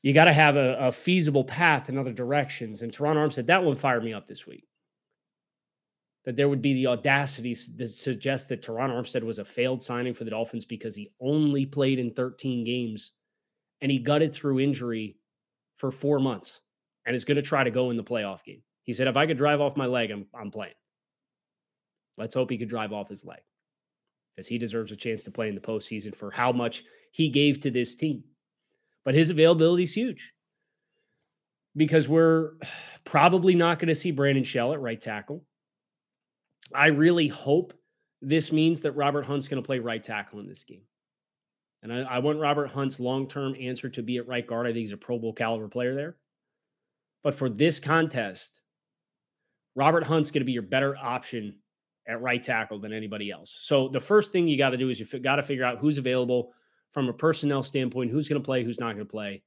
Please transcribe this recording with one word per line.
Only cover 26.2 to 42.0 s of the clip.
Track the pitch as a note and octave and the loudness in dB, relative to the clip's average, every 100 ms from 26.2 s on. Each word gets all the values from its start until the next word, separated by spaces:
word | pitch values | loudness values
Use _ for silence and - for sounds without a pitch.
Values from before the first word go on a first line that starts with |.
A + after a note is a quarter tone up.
| G2+ | -10
how | B2 B2 | 0 2
much | B2 A#2 - - _ _ | 2 -2 -4 -16 _ _
he | - D#3+ | 0 2
gave | C#3 D3 C#3 | 4 4 2
to | C#3 | -2
this | B2 A#2+ | -2 -2
team. | - D#3 B2+ - _ _ _ _ _ _ _ | -4 -4 -4 -10 _ _ _ _ _ _ _
But | C3+ | 2
his | C#3 E3 | 4 4
availability | D#3+ D#3+ E3+ D#3+ F3+ | 6 6 8 6 4
is | F3+ | 2
huge | G#3+ B3 - - _ _ _ _ _ _ _ _ _ _ _ _ _ _ D3 | -2 -4 -6 -16 _ _ _ _ _ _ _ _ _ _ _ _ _ _ 0
because | D#3 D#3+ C3 | 4 4 4
we're | E3 E3 D#3+ D#3 - - - | 6 6 6 2 -8 -16 -16
<sighs> | - - | -18 -20
probably | - C#3+ E3+ F#3 F#3 | 0 4 6 6 6
not | F3 E3+ E3 | 6 4 2
gonna | E3 | 0
see | D3+ F#3 | 0 -2
Brandon | C#3 C#3 C3+ | 2 2 2
Shell | A#2+ B2 A#2+ | 0 -2 -2
at | D3+ | -2
right | B2 A2+ | -6 -8
tackle. | A#2 G#2+ - D3+ _ _ _ _ _ _ _ _ _ _ _ _ - | -8 -10 -10 -14 _ _ _ _ _ _ _ _ _ _ _ _ -8
I | C3+ D3+ | 4 4
really | D3 D#3+ E3+ D3+ | 6 4 4 0
hope | - C#3 D3+ F#3 - _ _ _ _ | -2 2 2 2 -14 _ _ _ _
this | C3+ D#3 D#3 | 0 0 2
means | D#3 D#3+ D#3+ | 2 4 2
that | D3+ | -2
Robert | C#3 C#3+ C#3+ | 0 0 0
Hunt's | C#3 C#3+ C3+ | -2 -4 -4
gonna | C3+ | -6
play | - B2+ | -4 -4
right | A#2 A2+ | -2 -6
tackle | A#2 G#2+ G#2 G#2 | -6 -10 -10 -16
in | G2 | -16
this | F#2+ | -18
game. | - F#2+ G#2+ _ _ _ _ _ _ _ _ _ | -20 -20 _ _ _ _ _ _ _ _ _ _
And | A2 | -8
I, | A#2+ | -8